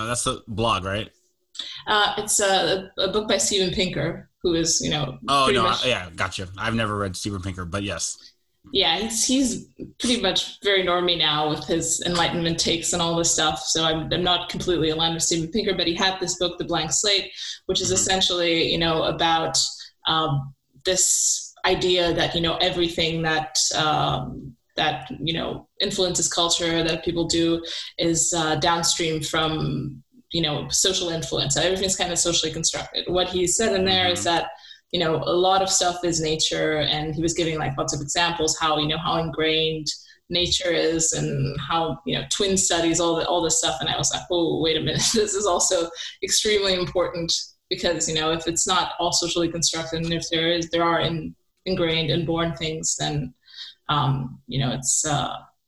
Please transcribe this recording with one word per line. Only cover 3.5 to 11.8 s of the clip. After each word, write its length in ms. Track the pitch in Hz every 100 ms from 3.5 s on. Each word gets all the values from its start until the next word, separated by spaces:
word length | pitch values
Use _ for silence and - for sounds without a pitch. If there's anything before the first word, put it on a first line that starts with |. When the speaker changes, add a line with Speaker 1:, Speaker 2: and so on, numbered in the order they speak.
| 202 185
Speaker 2:
Pinker, 580 | 156 180 - 151 190 - _
who 120 | 180
is, 260 | 165 160 -
you 80 | -
know, 280 | 151 139 139 -
Speaker 1:
Oh, 160 | 139
Speaker 2:
pretty 140 | 131 127
Speaker 1:
no, 60 |
Speaker 2:
much 200 | 113 120
Speaker 1:
I, 40 | 127
yeah, 220 | 110 87
gotcha. 340 | 85 92 - 92 101
I've 160 | 113
never 220 | 113 110 104
read 180 | 98 87
Steven 260 | 107 101
Pinker, 220 | 95 90
but 180 | 87 98
yes. 340 | 101 85 - - - _ _ _ -
Speaker 2:
Yeah, 260 | 190 175 170
he's, 260 | 220 - -
he's 400 | 262 254 190 - - - -
pretty 220 | 240 233
much 380 | 190 170 - -
very 220 | 202 196
normie 320 | 180 175 180 170
now 300 | 156 151 156
with 160 | 156
his 380 | - 165